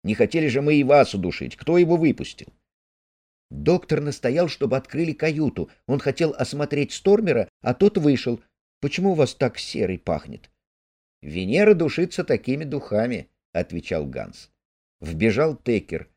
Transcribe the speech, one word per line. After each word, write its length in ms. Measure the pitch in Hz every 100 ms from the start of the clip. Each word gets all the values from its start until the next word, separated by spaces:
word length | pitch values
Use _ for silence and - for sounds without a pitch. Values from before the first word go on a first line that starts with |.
Не 120 | -
хотели 340 | 107 110 160 156
же 140 | 123
мы 120 | 147
и 100 | 147
вас 300 | 131 143 127
удушить. 420 | 98 90 - 64 -
Кто 220 | - 175
его 180 | 170 170
выпустил?» 520 | 156 - - - - _ _ _ _ _ _ _ _ _ _
«Доктор 500 | 69 73 175 - 151
настоял, 480 | 147 - 123 151 175
чтобы 280 | - 135 131
открыли 360 | - 135 165
каюту. 580 | 143 156 151 151 - 82 _ -
Он 120 | 139
хотел 360 | 143 135 160 -
осмотреть 560 | 131 143 147 147 143
Стормера, 560 | - 196 208 202 120 - _
а 120 | 120
тот 240 | 123 202 196
вышел. 420 | 147 131 127 120 _ _ _ _
Почему 320 | 139 - 196
у 20 |
вас 200 | 165 127
так 240 | - 127 -
серой 400 | - - 95 92
пахнет?» 520 | - 82 - - _ _ _ _ _ _ _ _
«Венера 540 | 73 82 92 147 208
душится 500 | 180 160 - 175 -
такими 400 | - 127 - 139
духами», 640 | 156 139 - 104 120 110 - _ _
отвечал 540 | 85 - 85 - 85 71
Ганс. 440 | 64 50 - - _ _ _ _ _
Вбежал 560 | 82 80 110 107 160 139
Текер. 520 | - 110 - 80 -